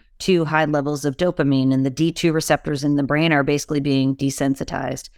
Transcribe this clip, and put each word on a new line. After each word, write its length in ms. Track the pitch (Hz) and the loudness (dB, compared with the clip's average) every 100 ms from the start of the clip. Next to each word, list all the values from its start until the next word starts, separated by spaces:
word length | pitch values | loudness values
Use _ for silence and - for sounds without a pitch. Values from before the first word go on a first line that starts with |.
| _ _ | _ _
to 240 | - 180 | 0 2
high 200 | 156 156 | 2 0
levels 400 | 151 151 143 147 | 2 0 -2 -2
of 120 | 143 131 | -4 0
dopamine. 580 | 180 170 143 135 131 | -2 2 2 2 2
And 100 | 131 | 2
the 60 | 135 | 0
D 220 | 127 165 | 0 -2
two 200 | 165 170 | 0 0
receptors 520 | 156 - 147 - 147 | 0 0 -2 0 -4
in 100 | 147 | 0
the 80 | 143 | 0
brain 300 | 139 147 165 | 0 0 2
are 100 | 147 | 2
basically 380 | 139 147 - 151 | 2 0 -2 -2
being 340 | 143 135 131 | 0 2 0
desensitized. 920 | 135 139 - 139 135 - 139 131 131 - | 0 -4 -2 -2 -2 -4 -6 -6 -8 -12